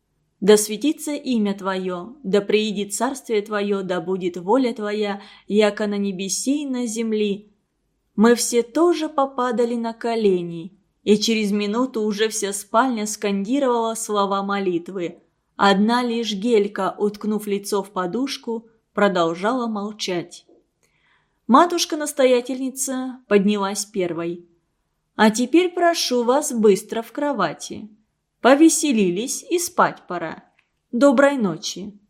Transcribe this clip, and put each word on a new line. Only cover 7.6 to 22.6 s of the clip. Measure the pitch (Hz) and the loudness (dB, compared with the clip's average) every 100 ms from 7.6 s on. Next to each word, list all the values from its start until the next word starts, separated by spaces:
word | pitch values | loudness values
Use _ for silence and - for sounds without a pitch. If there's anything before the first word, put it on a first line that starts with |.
| _ _ _ _ _ - | _ _ _ _ _ 4
Мы | 226 | 6
все | 240 - 240 | 4 2 0
тоже | 233 294 349 320 311 | 0 2 2 2 -2
попадали | 302 269 269 247 233 233 | -2 -2 -2 -2 0 0
на | 240 226 | -2 -6
колени, | 226 233 233 208 180 175 170 175 - _ _ | -6 -4 0 2 2 -2 -10 -12 -16 _ _
и | - 208 | 0 2
через | 214 220 208 | 2 0 0
минуту | 208 208 220 262 226 | -2 -2 -2 -2 -2
уже | 214 202 220 | -2 -2 -2
вся | 214 196 | -2 -6
спальня | 202 - 226 262 226 214 | -6 -2 0 0 -2 -6
скандировала | - 208 196 196 277 262 240 226 | -4 -4 -2 -2 0 0 0 -2
слова | 220 - 208 196 196 | -4 -4 -2 0 -2
молитвы. | 196 202 190 170 175 190 165 - _ _ _ - | -2 -4 -2 -4 -4 -8 -8 -10 _ _ _ 0
Одна | 196 190 214 240 | 2 4 2 2
лишь | 247 226 220 | -2 -4 -4
Гелька, | 202 233 220 202 202 185 - | -4 2 2 2 -2 -6 -2
уткнув | 208 208 214 214 208 | -4 -2 -4 -4 -2
лицо | 202 202 208 | -4 -2 -4
в | 190 | -4
подушку, | - 180 214 277 - - 226 - _ _ | -6 -4 -4 -4 -6 -8 -10 -12 _ _
продолжала | - 202 180 165 170 202 254 233 | 0 2 2 0 0 -2 -2 -4
молчать. | 208 208 208 - 175 - - _ _ _ _ _ _ _ _ _ _ - | -6 -8 -8 -6 -6 -8 -14 _ _ _ _ _ _ _ _ _ _ 4
Матушка-настоятельница | 254 349 349 - 311 294 - 254 247 247 254 | 4 4 0 -4 -6 -6 2 4 2 0 -6